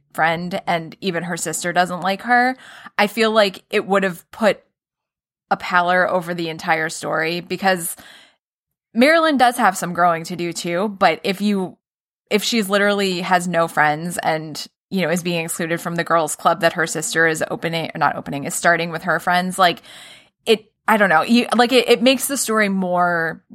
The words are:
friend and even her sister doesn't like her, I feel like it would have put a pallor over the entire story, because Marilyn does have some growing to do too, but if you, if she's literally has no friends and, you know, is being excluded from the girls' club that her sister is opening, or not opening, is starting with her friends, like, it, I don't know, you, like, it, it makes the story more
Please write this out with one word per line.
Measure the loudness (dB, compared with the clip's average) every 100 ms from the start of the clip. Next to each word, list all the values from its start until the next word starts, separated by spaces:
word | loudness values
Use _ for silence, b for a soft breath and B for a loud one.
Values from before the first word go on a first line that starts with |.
| _
friend | 0 0 0 -4 -6 -2
and | -4 -4 -8
even | -6 -4
her | -4 -6
sister | -6 -6 -2
doesn't | 0 0 -2
like | -4 -4
her, | 0 2 2 -2 B B B -2
I | -2
feel | 0 2
like | 4 2 0 -6
it | -4 0
would | 0
have | 0 -4 -12
put | -2 0 0 _ _ _ _ _ _ _ _ _
a | -6
pallor | 0 2 2 2 2
over | 0 -4
the | -6 -6
entire | -6 -2 -2 -2
story, | -6 -4 -2 -2 -4
because | -6 -2 0 0 -2 -10 B B B B _ _ _ _ _
Marilyn | 2 4 4 2 4
does | 2 4
have | 2 0
some | -4
growing | 0 2 2 -4
to | -6
do | -6
too, | -6 -4 -2 -4
but | 2 2 2
if | -2 -2
you, | 0 0 -2 -10 _ _ _ _ _
if | -2
she's | 0 -2 0
literally | 2 2 2 0 -2
has | 0 0 2
no | 0 0
friends | 2 2 0 -4 -4
and, | -2 -4 -6 -12 -14 _ _
you | -2
know, | 0
is | -2
being | -2 -4 -4
excluded | -6 -4 -4
from | -4 -6
the |
girls' | 0 0 0 0
club | 0 2
that | 0
her | 0 -4
sister | -4 -4 2 2
is | 2 -4
opening, | -4 -4 -4 -6
or | -2
not | 0 0
opening, | -6 -8 -6
is | -2
starting | 0 0 0
with | -6
her | -2 -2
friends, | 0 0 0 2
like, | 2 2 B B B B B _ 0
it, | 0 0 _ 0
I | 2
don't | 4
know, | 4
you, | 4 2 2 2
like, | 4
it, | 4 4
it | 4
makes | 4 2 0
the | -4
story | 0 0 0
more | 0 0 2 2 0 -2 -6 _